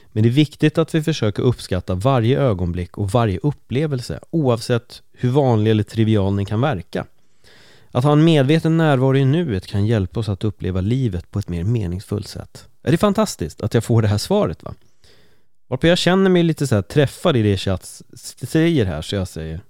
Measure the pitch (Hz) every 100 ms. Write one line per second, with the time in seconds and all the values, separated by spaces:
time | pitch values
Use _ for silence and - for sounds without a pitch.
0 | - 107 113 131 147 - 151 165 160 165
1 | 156 151 107 - 123 - - 90 - 92
2 | 123 131 113 143 135 90 87 87 87 -
3 | 98 123 113 90 147 - - 120 156 131
4 | - 76 - 165 131 117 - 117 - -
5 | - - 123 139 131 110 107 107 101 113
6 | 110 107 95 101 98 107 147 95 - -
7 | - - - - - - - - - 123
8 | 143 147 165 151 131 160 160 165 156 131
9 | 135 135 131 160 165 95 - 101 104 113
10 | 92 117 110 95 107 - 95 90 98 131
11 | 123 87 - 104 92 85 98 120 87 90
12 | - 101 - - - - - - - 165
13 | 208 190 - - 82 - 104 120 - 117
14 | 107 104 - 208 123 80 - - - -
15 | - - - - - - - 131 165 170
16 | 170 190 190 180 170 151 139 104 - 147
17 | 131 - 180 127 104 98 - 92 - -
18 | - - - - 123 160 165 156 92 76
19 | - 101 90 82 80 82